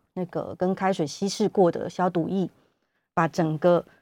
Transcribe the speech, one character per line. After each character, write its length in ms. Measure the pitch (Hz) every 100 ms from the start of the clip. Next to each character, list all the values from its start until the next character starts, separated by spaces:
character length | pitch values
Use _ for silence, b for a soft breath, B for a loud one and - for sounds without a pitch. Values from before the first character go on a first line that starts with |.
| _
那 100 | - 180
个 280 | 165 95 -
跟 180 | 185
开 180 | 190 196
水 140 | 190 147
稀 220 | - 196
释 200 | - 202
过 220 | - 175
的 180 | - 165
消 180 | - 180
毒 200 | 170 160
液， 200 | 196 175 _ _ _ _ _ _
把 160 | - 165
整 300 | - 160 156
个 260 | 180 175 - b